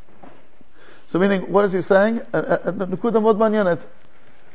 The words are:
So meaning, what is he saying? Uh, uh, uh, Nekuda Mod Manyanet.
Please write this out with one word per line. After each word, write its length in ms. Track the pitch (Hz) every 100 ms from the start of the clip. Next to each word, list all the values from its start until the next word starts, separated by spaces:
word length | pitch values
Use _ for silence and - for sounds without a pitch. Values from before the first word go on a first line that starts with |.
| - - - - - - - - - - - 165
So 40 |
meaning, 300 | 196 196 180
what 140 | 190
is 80 | 202
he 80 | 180
saying? 400 | - 196 208 226 -
Uh, 20 | 160
uh, 220 | - 175
uh, 100 | 180
Nekuda 500 | 190 185 185 240 220
Mod 160 | 214 208
Manyanet. 420 | 220 214 190 170 - - - - - - -